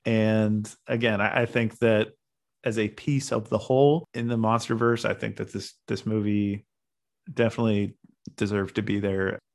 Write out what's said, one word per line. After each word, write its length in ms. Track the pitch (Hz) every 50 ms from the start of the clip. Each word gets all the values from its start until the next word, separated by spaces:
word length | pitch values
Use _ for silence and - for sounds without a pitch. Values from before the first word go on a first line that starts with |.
| _
And 640 | 123 113 110 110 110 110 110 110 107 107 107 104 - - - _ -
again, 340 | 127 117 117 117 107 98
I, 200 | 101 107 - 127 120
I 20 |
think 320 | 113 - 120 117 110 - -
that 300 | 120 113 110 107 110 - - _ _ _ _ _ _ _ _ _ -
as 120 | 127 110 113
a 100 | 110 101
piece 420 | - - - - 143 135 135 -
of 160 | 120 113 110 -
the 100 | 110 104
whole 500 | - - 131 131 139 143 147 170 165 - -
in 140 | 120 117 117
the 80 | 120 113
MonsterVerse, 680 | 110 110 113 117 - - 120 113 120 117 117 113 - 107
I 40 | 101
think 240 | - - 110 104 -
that 160 | 107 - -
this, 200 | 101 95 - - _ _ -
this 180 | 113 107 -
movie 600 | 110 110 107 104 104 104 104 101 101 98 104 - _ _ _ _ _ _ _ _ _ _ _ _ - 143
definitely 640 | - 117 113 - - 117 113 107 101 101 98 - - - _ _ _ _ - -
deserved 400 | - 110 98 104 101 98 95 -
to 60 | -
be 180 | 101 101 101 101
there, 400 | 98 98 95 95 95 98 - - - _ _